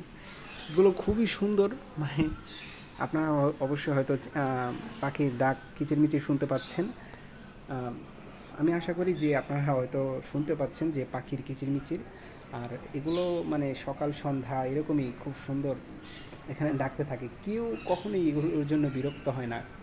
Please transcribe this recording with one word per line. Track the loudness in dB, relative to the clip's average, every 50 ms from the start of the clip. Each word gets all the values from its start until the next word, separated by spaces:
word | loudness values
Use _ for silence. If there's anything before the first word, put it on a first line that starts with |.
| -10 -12 -14 -16 -16 -16 -16 -14 -14 -14 -14 -12 -10 2
এগুলো | 6 8 8 8
খুবই | 8 6 2 2 4 4 4
সুন্দর, | 2 2 2 2 4 6 6 6 4 2 -4 -10 -8 -4 -4
মানে, | -2 0 2 2 2 2 0 -4 -8 -10 -14 -14 -14 -14 -14 -14 -16 -12 -6 -4
আপনারা | -2 0 2 2 4 4
অ-, | 4 6 6 4 4 2
অবশ্যই | 0 0 0 0 2 2
হয়তো, | 4 4 4 4 2
আহ, | 0 -2 -2 -2 0 0 2 2 0 0 -2 -2 -4 -8 -10 -6 -4
পাখির | -4 -2 0 2 2 2 4 4
ডাক | 4 4 4 2 -2 -8 -6 -4
কিচিরমিচির | 0 2 4 6 6 6 4 4
শুনতে | 2 2 2 2 2
পাচ্ছেন। | 2 0 0 -2 -2 -2 -2 -2 -2
আহ, | -4 -10 -14 -16 -16 -16 -16 -16 -16 -16 -16 -16 -16 -14 -10 -8 -6 -4 -4 -6 -6 -8 -10 -14 -14 -16 -16 -16 -16 -16 -16 -12 -2 2
আমি | 2 4
আশা | 4 2 2 0
করি | 0 2 2 2
যে | 2 4 4 4 4
আপনারা | 4 2 2 0 2 2 4
হয়তো | 4 2 2 2 0 0 0 0 0 -4 -4 -2
শুনতে | -2 0 0 0 0
পাচ্ছেন | 0 0 -2 -2 0 0 0
যে | 0 0 -2 -2
পাখির | -4 -6 -6 -4 -6 -6
কিচিরমিচির। | -4 -6 -8 -4 -2 0 0 0 -2 -2 -4 -6 -6 -8 -14 -16 -16 -16 -16 -16 -14 -10
আর | -8 -8 -6 -6 -8 -8 -8 -8 -6
এগুলো, | -4 -2 0 0 2 2 2 0 0 0
মানে, | 0 2 2 2 0 0
সকাল | -2 -4 -6 -4 -2 0 -2
সন্ধ্যা | 0 0 -2 0 0 0 -2 -2 0 0 0
এরকমই | 0 0 0 0 2 2 2 2 0 -4 -6
খুব | -8 -8 -8 -6 -6
সুন্দর | -4 -2 0 0 0 -2 -4 -6 -12 -14 -14 -14 -14 -14 -14 -14 -14 -14 -12 -10 -8
এখানে | -4 -2 0 0
ডাকতে | 2 2 0 0 -2 -2 -2
থাকে, | -2 -4 -4 -6 -8 -10 -8 -4
কেউ | -2 -2 -2 0 -2 -4 -2 0
কখনোই | 0 0 0 0 0 2 4 4 4
এগুলোর | 4 4 2 2 2 2 2
জন্য | 4 4 4 4 2
বিরক্ত | 2 0 -2 -2 -2 -2 -2 -2
হয় | -2 0 -2
না, | -2 -2 -4 -6 -8 -12 -12